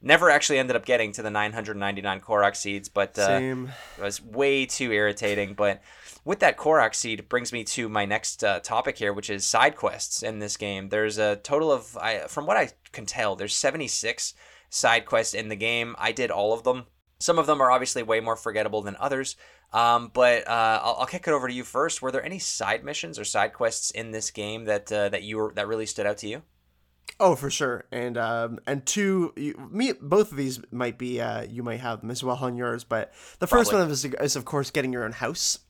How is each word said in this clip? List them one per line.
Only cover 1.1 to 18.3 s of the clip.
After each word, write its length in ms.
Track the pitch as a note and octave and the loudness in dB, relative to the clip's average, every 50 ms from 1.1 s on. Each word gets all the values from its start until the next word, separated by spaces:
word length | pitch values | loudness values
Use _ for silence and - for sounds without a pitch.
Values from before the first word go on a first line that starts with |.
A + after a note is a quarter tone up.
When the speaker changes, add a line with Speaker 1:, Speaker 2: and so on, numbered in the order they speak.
| G2+ | -4
Speaker 1:
to 100 | - A2 | -6 -6
the 80 | G#2+ | -2
nine 240 | G#2 G#2 G#2 G#2+ G#2+ | 0 0 -2 -2 -2
hundred 240 | A2+ G#2+ G#2 G#2+ G2+ | -6 -8 -8 -6 -4
ninety-nine 420 | G2 G2+ G2+ G2 F#2+ G2+ G2 G2 | -4 -4 -4 -4 -4 -4 -4 -4
Korok 360 | - - A2 G#2 G2+ G2+ G2+ | -2 0 2 4 4 4 4
seeds, 340 | - - G2+ G2+ G2+ G2 - | 0 -6 -6 -6 -6 -8 -4
but, 280 | _ G2+ G2 G2 - - | _ 0 0 0 2 2
uh, 80 | G2+ | 4
Speaker 2:
Same. 440 | G2 G2 G2 C3 C3 C3 B2+ B2+ C3 C3 - - - - | 4 4 4 2 0 -4 -4 -6 -10 -12 -14 -18 -18 -14
Speaker 1:
it 60 | - G2 | -8 -8
was 200 | G2+ G2+ - - | -6 -6 -8 -12
way 440 | A#2 G#2+ B2 C#3 C#3+ C#3 C3+ C3 | -10 -2 0 2 2 4 2 0
too 260 | B2+ - - C3+ B2 A2 | -2 -4 -4 -2 0 2
irritating. 640 | G#2 G#2 G#2 G2+ - A#2 G#2 G2+ G2+ G2+ G2 G2+ | 2 2 2 0 0 -2 0 0 0 -2 -4 0
But 260 | G2 G#2 G2+ G2 - _ - - - - - - - _ | 2 2 2 2 0 _ -20 -20 -20 -20 -20 -20 -14 _
with 160 | C#3+ F#3+ G3+ | -4 0 4
that 160 | - E3 - | 4 2 2
Korok 380 | - - D3+ D#3+ D#3 B2 A2 - | 2 2 4 6 6 4 4 2
seed, 260 | - - A#2+ A2 G#2 | -2 -4 -4 -4 -6
it 80 | G#2 _ | -6 _
brings 240 | - B2 B2 A#2+ - | -2 -2 -2 -2 -6
me 120 | A#2+ A2 | -6 -6
to 240 | - - - A#2+ A2 | -6 -4 -4 -4 -2
my 160 | G#2+ G#2+ G2+ | 0 0 0
next, 400 | G2 G#2 A2 - - - - A2+ | 0 0 -2 -2 -4 -6 -2 0
uh, 160 | G#2 G2 F2 | 0 0 0
topic 360 | - - A2+ A2+ C3 C#3 C3 - | -2 -2 -4 -2 -2 -2 -4 -2
here, 140 | A2+ G2+ G2+ | -2 0 0
which 160 | G2+ G#2 - | 0 0 0
is 140 | G#2 G2 F#2+ | -4 -2 -2
side 320 | - - A2+ B2 D3 D3+ | 2 6 6 6 6 4
quests 460 | - - G2+ - - - - - - - | 2 -2 -2 -2 -2 -8 -6 -6 -4 -4
in 160 | A2 A2 G#2+ | -6 -6 -6
this 180 | G#2 G#2 - | -6 -8 -6
game. 320 | - G#2+ G2+ G2 F#2+ F#2+ G2 | -6 -6 -6 -6 -6 -6 -2
There's 280 | G2+ G#2+ G#2+ G#2+ G#2 G#2+ | -2 0 0 0 0 0
a 180 | G#2+ G#2 G#2 | 2 2 0
total 360 | G2+ _ - C3+ D3 D#3+ D#3 C#3+ | -2 _ -2 0 0 4 2 2
of, 240 | B2+ - - - | 0 0 -8 -12
I, 240 | - E2 A2 A2+ G2 D2+ - | -4 -2 -2 -2 -2 -4 -6
from 180 | - D3+ C#3+ | -8 -6 0
what 100 | D#3 G#3 | 2 2
I 120 | A3 D#3+ A#2+ - _ _ - - | 2 2 0 -4 _ _ -18 -16
can 140 | - A2+ | -12 -10
tell, 280 | G2 - - A2+ G#2+ G2 | -8 -4 -2 -2 -2 -2
there's 220 | F#2 G2+ G#2 - | -4 -4 -4 -2
seventy-six 760 | - - C#3 C3+ D#3 D3 A#2 - - - A2+ A2+ - - - - _ - - - - _ _ | 0 0 0 0 -2 -6 -4 -4 -4 -2 -4 -4 -4 -6 -8 -8 _ -20 -20 -20 -20 _ _
side 340 | - - - B2+ A2+ A#2 A2 | -6 0 2 4 4 4 2
quests 280 | - - A2+ A2+ - - | 2 0 0 0 0 -4
in 140 | G#2+ A2 G#2+ | -6 -6 -6
the 80 | G#2+ | -6
game. 400 | G2 G#2+ A2+ A#2 A#2 A#2 A#2 A#2 - | -4 -2 -2 0 0 -2 -4 -6 -4
I 140 | - A2+ A2+ | -4 -4 -2
did 180 | A#2+ B2+ A2+ | -2 -2 -2
all 220 | E2 F2+ G2+ G#2+ A2+ | 0 0 2 2 0
of 100 | A#2 - | 2 2
them. 220 | B2+ B2+ B2+ B2 _ _ _ _ _ _ _ | 0 0 0 -4 _ _ _ _ _ _ _
Some 200 | - - E3+ E3 | 0 2 2 2
of 80 | D3+ | 4
them 140 | C#3 D3+ C#3+ | 2 4 4
are 100 | C3+ B2+ B2+ | 6 6 6
obviously 320 | B2+ B2+ B2+ - B2+ A#2+ | 4 2 0 -4 -4 0
way 160 | A2 A2+ A2+ | 2 2 2
more 160 | A2 A2+ | 2 0